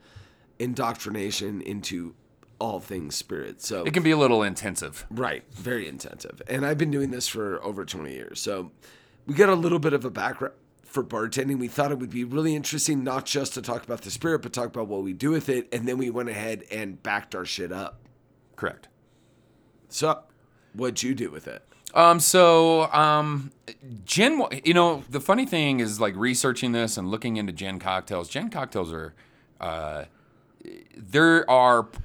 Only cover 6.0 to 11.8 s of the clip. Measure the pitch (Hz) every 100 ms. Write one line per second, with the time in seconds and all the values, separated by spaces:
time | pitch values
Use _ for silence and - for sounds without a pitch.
6 | - - - - - 131 139 151 160 143
7 | 139 127 - 110 104 87 101 101 90 92
8 | 73 65 - - 104 98 87 - - -
9 | _ _ - 143 202 180 170 175 156 139
10 | 120 101 107 123 135 - _ _ - 131
11 | - 113 113 131 135 135 123 -